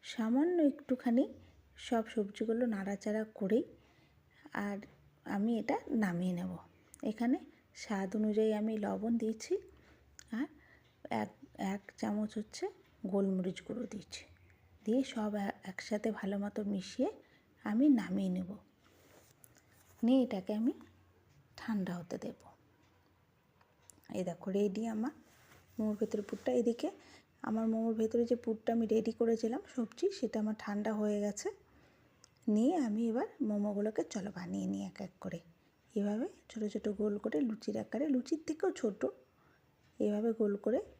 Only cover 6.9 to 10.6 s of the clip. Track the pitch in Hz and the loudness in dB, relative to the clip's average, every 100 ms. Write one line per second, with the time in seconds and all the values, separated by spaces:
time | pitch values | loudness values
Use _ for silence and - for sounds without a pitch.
6.9 | - - 214 233 285 - - _ - - | -8 -6 -2 0 0 -2 -20 _ -18 -6
7.9 | 196 190 214 214 214 220 214 214 220 208 | -2 -2 0 2 4 2 2 0 -2 -2
8.9 | 190 214 233 220 220 - 381 - - - | -2 0 0 0 -4 -2 -4 -4 -20 -20
9.9 | - _ - - 226 294 - | -20 _ -20 -10 -6 -6 -8